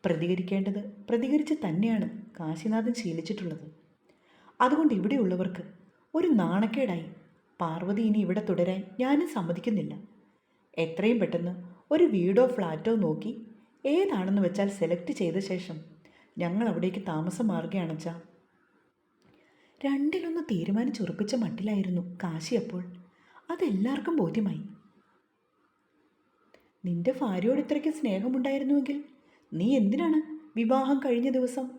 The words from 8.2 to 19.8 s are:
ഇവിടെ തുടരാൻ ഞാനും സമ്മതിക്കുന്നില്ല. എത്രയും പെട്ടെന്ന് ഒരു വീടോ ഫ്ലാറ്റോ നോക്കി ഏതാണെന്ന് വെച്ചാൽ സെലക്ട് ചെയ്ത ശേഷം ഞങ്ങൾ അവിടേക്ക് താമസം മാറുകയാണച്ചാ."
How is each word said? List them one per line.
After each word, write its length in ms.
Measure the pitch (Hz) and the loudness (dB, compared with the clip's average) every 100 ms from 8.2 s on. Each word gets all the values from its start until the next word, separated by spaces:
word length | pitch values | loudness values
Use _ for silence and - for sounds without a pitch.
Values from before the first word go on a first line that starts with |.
| 180 | 2
ഇവിടെ 180 | 185 208 | 0 0
തുടരാൻ 360 | 196 175 190 - - | 2 2 0 -6 -4
ഞാനും 280 | 254 294 339 220 | 2 2 2 -2
സമ്മതിക്കുന്നില്ല. 580 | 165 175 240 208 151 - - - _ _ _ _ _ - | -2 -2 0 -2 -2 -8 -16 -20 _ _ _ _ _ -4
എത്രയും 420 | 165 165 208 240 | -2 2 2 4
പെട്ടെന്ന് 320 | 180 170 175 180 - - _ | 2 0 -4 -6 -12 -20 _
ഒരു 160 | 311 330 202 | 4 4 4
വീടോ 300 | 175 196 254 247 | 4 6 4 2
ഫ്ലാറ്റോ 400 | 175 156 220 226 170 | -4 -2 0 2 2
നോക്കി 280 | 156 214 262 - - _ _ 269 | -2 -6 -10 -14 -20 _ _ 0
ഏതാണെന്ന് 500 | 311 392 240 185 202 | 2 2 0 2 2
വെച്ചാൽ 260 | 175 196 202 202 | 2 2 0 0
സെലക്ട് 340 | - 175 - - | 0 0 -2 -2
ചെയ്ത 200 | 175 175 190 | 0 0 -2
ശേഷം 280 | 185 - 156 - - - _ _ - | -6 -6 -12 -14 -20 -20 _ _ -4
ഞങ്ങൾ 280 | 170 190 233 | -2 0 0
അവിടേക്ക് 320 | 175 180 190 190 | 0 -2 -2 -4
താമസം 360 | 156 170 180 226 | -2 -4 -2 0
മാറുകയാണച്ചാ." 640 | 170 165 196 165 156 165 170 - _ _ _ _ _ _ _ _ _ _ _ _ _ _ _ | 0 -2 -4 -4 -4 -8 -10 -16 _ _ _ _ _ _ _ _ _ _ _ _ _ _ _